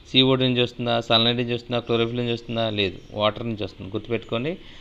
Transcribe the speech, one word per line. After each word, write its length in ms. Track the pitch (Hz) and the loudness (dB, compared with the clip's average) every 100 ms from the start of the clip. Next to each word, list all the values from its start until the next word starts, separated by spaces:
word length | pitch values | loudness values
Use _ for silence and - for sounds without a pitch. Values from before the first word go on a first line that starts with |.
| - | 0
సీ 140 | 131 | 4
ఓ 120 | 131 | 6
టూ 100 | 131 | 6
నుంచి 180 | 127 123 | 4 2
వస్తుందా? 380 | 120 - 120 117 | 0 0 0 0
సన్‌లైట్ 380 | - 117 117 120 | 2 4 4 2
నుంచి 160 | 120 | 0
వస్తుందా? 240 | 120 - 120 | -4 -2 -4
క్లోరోఫిల్ 380 | 113 117 117 123 | 0 2 2 0
నుంచి 160 | 120 | -2
వస్తుందా? 380 | 117 - 113 113 | -4 -4 -2 0
లేదు, 280 | 104 95 - - | 0 0 -2 -10
వాటర్ 340 | 104 107 104 117 | 0 0 0 -4
నుంచి 180 | 107 | -4
వస్తుంది. 260 | 95 - 95 | -6 -8 -8
గుర్తుపెట్టుకోండి, 680 | 104 113 113 - 113 139 190 - - | -8 -4 -6 -4 -4 -4 -6 -12 -18